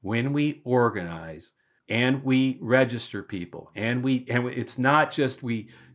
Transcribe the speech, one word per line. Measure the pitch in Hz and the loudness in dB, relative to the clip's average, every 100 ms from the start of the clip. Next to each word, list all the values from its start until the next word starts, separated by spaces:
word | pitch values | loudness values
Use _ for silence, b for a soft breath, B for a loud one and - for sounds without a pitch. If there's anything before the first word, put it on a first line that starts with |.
when | 92 117 131 | -2 -2 0
we | 143 147 147 123 | 0 -2 -2 0
organize, | 127 120 101 85 82 82 80 - _ _ _ _ | 4 4 2 -8 -10 -12 -16 -18 _ _ _ _
and | 113 127 139 135 | 2 2 2 2
we | 131 131 127 | 2 2 0
register | 113 127 127 117 - 101 | 2 4 4 0 -8 -10
people, | 98 95 87 80 82 - | -8 -10 -10 -12 -14 -6
and | 110 123 | -2 0
we, | 131 127 127 | 0 0 0
and | 120 123 | -2 -2
we, | |
it's | - 113 - | -6 -8 0
not | 127 147 147 | 4 4 2
just | - 135 - | 0 -2 -2
we | 123 113 101 B B | -4 -6 -6 B B